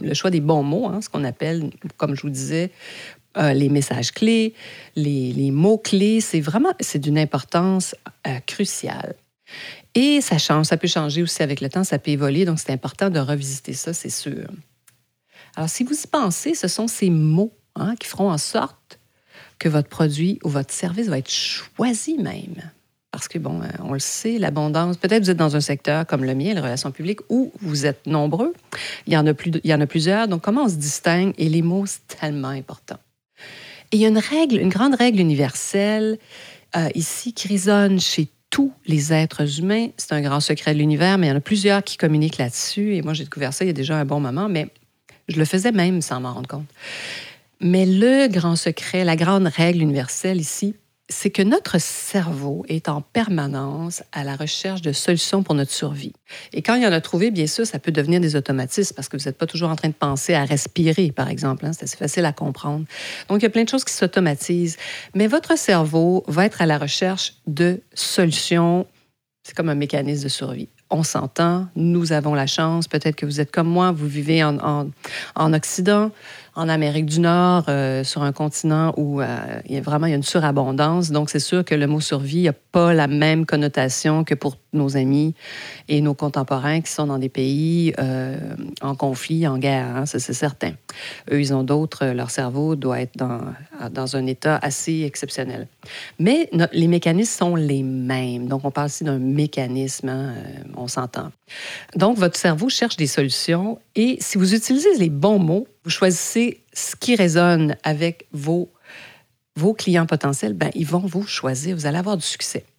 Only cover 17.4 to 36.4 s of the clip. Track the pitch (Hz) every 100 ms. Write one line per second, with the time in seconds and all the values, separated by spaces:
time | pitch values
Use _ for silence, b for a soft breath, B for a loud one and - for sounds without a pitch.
17.4 | 220 - _ - 165 233 - - 196 151
18.4 | - - - - _ - _ b b b
19.4 | b _ 165 151 139 - 156 147 175 -
20.4 | 165 139 135 - 180 185 226 135 - -
21.4 | - - - - 240 220 - 311 175 -
22.4 | 180 175 160 - _ _ _ - - 170
23.4 | 143 82 82 - - 135 - - 226 233
24.4 | 160 143 151 156 175 175 185 226 185 170
25.4 | 156 147 147 139 - 151 165 139 131 131
26.4 | 180 196 135 131 139 139 165 208 - 240
27.4 | 262 - 185 147 143 135 - 156 147 165
28.4 | 294 339 _ B B B - 160 151 147
29.4 | 175 160 160 151 143 165 160 202 226 170
30.4 | 202 240 262 160 147 - 170 170 190 -
31.4 | 160 160 165 190 196 - - - 156 147
32.4 | 135 139 135 - - - _ _ _ B
33.4 | B B B B B 214 220 214 - 302
34.4 | 320 220 185 185 269 254 247 208 165 143
35.4 | 135 - - - 302 214 220 220 B B